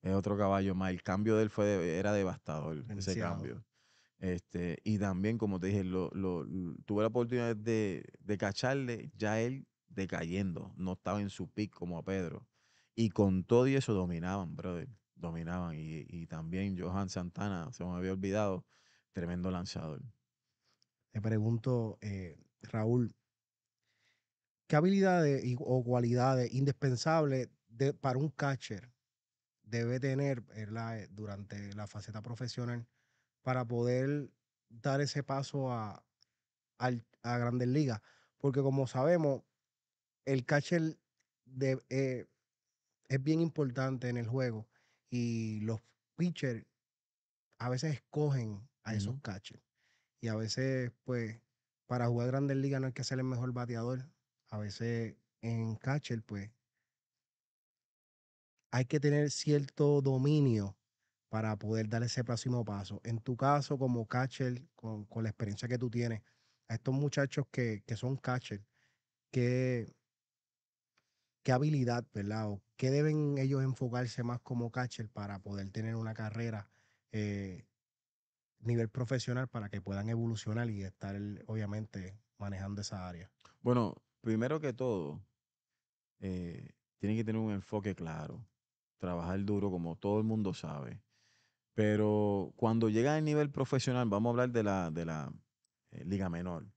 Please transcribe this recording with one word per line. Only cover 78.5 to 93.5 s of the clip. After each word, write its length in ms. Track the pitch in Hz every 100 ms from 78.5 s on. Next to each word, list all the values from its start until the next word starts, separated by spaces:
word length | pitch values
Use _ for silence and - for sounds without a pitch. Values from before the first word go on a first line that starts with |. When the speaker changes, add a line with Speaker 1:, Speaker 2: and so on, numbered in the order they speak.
| _
Speaker 2:
nivel 280 | 117 117 113
profesional 600 | 127 123 135 123 123 127
para 200 | 117 101
que 120 | 101
puedan 280 | 95 98 107
evolucionar 640 | 117 117 110 - 110 117
y 120 | 104
estar, 340 | 95 - 101 101 101 101 -
obviamente, 720 | 110 104 104 107 101 92 101 _ _
manejando 440 | 101 95 98 101
esa 260 | 101 101 90
área? 220 | 87 90 _ - _
Speaker 1:
Bueno, 360 | - 123 107 - _ _
primero 400 | 117 110 123 156
que 120 | 151
todo, 480 | 120 127 101 76 80 98 _ _ _ _ _ _ _ _ _
eh, 500 | 98 92 87 82 - - _ _
tienen 180 | 101 110
que 80 |
tener 160 | 110 110
un 120 | 110
enfoque 420 | 101 - 107 101
claro, 520 | 92 82 80 76 - - _ _ _ _ _
trabajar 460 | 92 87 85 95
duro, 260 | 101 104 101
como 260 | 90 82 82
todo 220 | 101 104
el 60 |
mundo 300 | 110 110 98
sabe. 460 | 85 78 76 67 101 _ _ _ _ _ _ _
Pero 800 | - 107 107 107 104 104 101 90 -
cuando 340 | 117 113 113
llegan 260 | 107 127 156
al 80 |
nivel 260 | 151 151 147